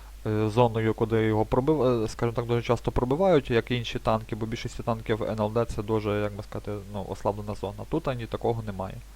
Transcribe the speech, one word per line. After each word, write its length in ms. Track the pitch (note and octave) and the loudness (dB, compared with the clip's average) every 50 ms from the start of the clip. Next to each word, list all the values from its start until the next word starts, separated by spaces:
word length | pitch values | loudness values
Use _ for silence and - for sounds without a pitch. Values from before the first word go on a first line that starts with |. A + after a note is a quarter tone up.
| - - - - - | -16 -16 -14 -8 -4
е, 220 | A2 G#2+ G#2+ G#2+ G#2+ | -2 0 2 2 2
зоною, 460 | G#2 A#2+ B2 A2+ A2 A2+ A2 A2 G#2+ | 4 6 6 6 4 2 2 2 2
куди 280 | - A#2+ G#2+ A2+ A2 | 2 2 2 2 4
його 220 | A2 A2 G#2+ G#2+ A2 | 4 4 4 2 2
пробив-, 600 | - - B2+ C3 D3+ D#3+ C#3+ B2 B2+ B2 A2+ G#2+ | 2 2 2 4 4 4 4 4 4 4 2 0
е, 40 | A2+ | -2
скажімо 280 | - - A#2+ A#2 A#2 | -2 -2 -2 -2 0
так, 100 | B2 A#2+ | -2 -2
дуже 160 | A#2 A#2 A#2 | 0 0 0
часто 300 | A2+ - A#2+ A2+ - B2 | 2 2 0 2 0 0
пробивають, 580 | - - B2 B2 C#3 E3 G3 F#3+ E3+ C#3+ - - | 0 2 2 2 2 4 4 6 6 4 4 4
як 200 | A#2+ A2+ - - | 2 2 2 2
і 60 | B2 | -2
інші 220 | B2 A#2 - - B2 | -2 -2 -2 -4 -2
танки, 380 | - B2 A2 A2 A2 - A2+ | 0 2 0 0 0 -4 -6
бо 100 | G#2+ A2+ | -4 -4
більшості 360 | A2+ A#2 - - A#2 - - | -4 -4 -4 -6 -6 -8 -6
танків 400 | A2+ A#2+ A2+ A2+ A#2 - A2 A2 | -4 -2 -4 -2 0 -2 0 0
Н 180 | - - A2 A2 | 0 -2 0 0
Л 120 | G#2+ G#2+ | 0 2
Д 120 | A2 A#2+ A2+ | 2 0 0
це 180 | - - A2 | 0 -2 -4
дуже, 280 | G#2 G#2+ A2 G#2+ G#2 G#2 | 0 0 0 2 2 2
як 220 | G#2 G#2 G#2 G#2 | 0 0 0 -2
би 100 | G#2 G2+ | -4 -6
сказати, 300 | - - - G#2 - G#2 G#2 G#2 F#2+ G2+ | -10 -8 -8 -8 -6 -6 -8 -8 -8 -8
ну, 140 | G2+ G2 F#2 - | -8 -8 -6 -6
ослаблена 460 | F#2+ - - G#2+ G#2 G#2+ G#2 G#2 G#2 | -6 -2 -2 -2 -2 -2 -4 -6 -6
зона. 300 | - - G2 G#2 G#2 G#2+ - | -6 -6 -6 -6 -8 -8 -4
Тут 200 | D3 E3 - C#3+ | -4 -2 -2 -2
ані 180 | B2+ A#2+ A2+ | -4 -4 -6
такого 360 | - - - - A2+ A#2 A2+ | -6 -6 -2 -2 0 -2 -2
немає. 340 | A2 G#2+ F#2+ F#2 F#2+ G2 B2 B2 - - - | -4 -6 -6 -6 -6 -6 -8 -10 -14 -16 -18